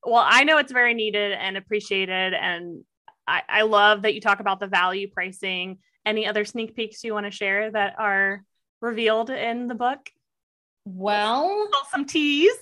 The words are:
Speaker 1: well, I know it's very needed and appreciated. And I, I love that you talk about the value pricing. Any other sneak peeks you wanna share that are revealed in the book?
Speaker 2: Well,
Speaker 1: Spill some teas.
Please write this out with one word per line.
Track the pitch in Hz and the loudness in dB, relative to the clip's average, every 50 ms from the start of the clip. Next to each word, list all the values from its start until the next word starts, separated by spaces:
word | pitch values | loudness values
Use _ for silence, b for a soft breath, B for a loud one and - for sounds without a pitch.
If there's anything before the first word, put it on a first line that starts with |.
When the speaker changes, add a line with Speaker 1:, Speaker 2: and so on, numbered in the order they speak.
| - | 0
Speaker 1:
well, | 220 226 233 180 | 4 4 4 6
I | 139 214 247 277 | 6 6 6 6
know | 294 311 | 6 4
it's | 302 285 277 262 | 4 4 2 2
very | 247 240 240 233 | 2 2 2 2
needed | 233 214 214 202 208 208 202 196 | 0 -2 -2 0 -2 -2 -2 -2
and | - - 190 190 | -4 -4 -6 -6
appreciated. | 190 190 _ 208 214 202 - 202 190 190 185 185 185 185 185 185 | -8 -6 _ -4 -4 -2 -2 -2 -2 -2 -2 -2 -2 -2 -2 -2
And | - - 185 175 170 175 175 170 - - _ _ _ _ - _ _ _ | -2 -2 -4 -4 -4 -8 -12 -14 -14 -18 _ _ _ _ -20 _ _ _
I, | - 180 175 - | -2 -2 -2 -2
I | - - 208 | 0 0 2
love | 220 220 220 202 202 208 214 202 | 2 4 4 6 6 6 6 4
that | 196 214 - | 2 -2 -2
you | 208 | 0
talk | - 220 202 196 | 2 0 0 2
about | 196 196 190 190 | 0 -2 -2 -2
the | 202 | -4
value | 190 190 180 180 185 185 196 196 196 | -2 0 2 2 2 0 -2 -6 -6
pricing. | _ - 180 185 185 - - 190 185 180 180 190 190 185 _ _ _ _ _ | _ -6 -6 -6 -8 -8 -8 -6 -6 -6 -6 -8 -10 -14 _ _ _ _ _
Any | 214 214 220 214 | -2 -2 -2 -2
other | 208 208 208 208 | -2 -2 -2 -2
sneak | 208 - 233 226 220 226 | -2 -4 -8 -8 -8 -6
peeks | - 226 214 220 - - | -8 -8 -8 -8 -12 -8
you | 226 214 | -6 -6
wanna | 208 202 202 | -6 -6 -8
share | 196 - 208 196 196 202 214 220 | -8 -6 -4 -2 -2 -2 -2 -2
that | 214 214 202 196 - - | 0 0 -2 -2 -2 -2
are | 220 208 196 196 196 196 196 202 196 _ _ _ _ _ _ _ | -2 0 2 2 2 2 0 -4 -10 _ _ _ _ _ _ _
revealed | - 233 233 214 233 214 220 220 226 226 | -6 -6 -4 0 2 2 2 2 0 -2
in | 269 - - 233 233 240 247 | -4 -4 -4 -4 -4 -4 -6
the | 240 247 | -8 -6
book? | 220 240 247 269 285 _ - _ _ _ _ _ _ _ _ _ _ _ _ _ _ _ | -2 -2 -2 -2 -4 _ -20 _ _ _ _ _ _ _ _ _ _ _ _ _ _ _
Speaker 2:
Well, | 208 185 185 190 208 208 208 208 214 233 262 302 359 403 415 427 | -16 -12 -6 -2 -2 0 0 0 0 0 0 0 0 0 -2 -2
Speaker 1:
Spill | 415 427 554 539 - | -2 -2 -4 -4 -4
some | - 320 277 | -6 -6 -6
teas. | 277 - 320 302 294 285 285 320 415 494 - | -2 -2 0 0 2 2 6 4 4 4 4